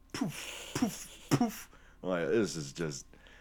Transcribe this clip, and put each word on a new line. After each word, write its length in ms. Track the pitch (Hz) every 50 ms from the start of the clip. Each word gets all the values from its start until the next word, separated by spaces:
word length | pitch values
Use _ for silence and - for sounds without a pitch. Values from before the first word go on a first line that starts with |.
| - -
poof, 580 | - - 262 170 - - - - - - - - -
poof, 520 | - 269 202 - - - - - - - -
poof. 400 | - 143 240 220 - - - - - - - - - -
I'm 80 | - 90
like, 180 | 92 85 82 71
"This 260 | 95 117 104 85 78
is 180 | 82 73 69 69
just," 320 | 82 85 78 71 67 - - - - - - - -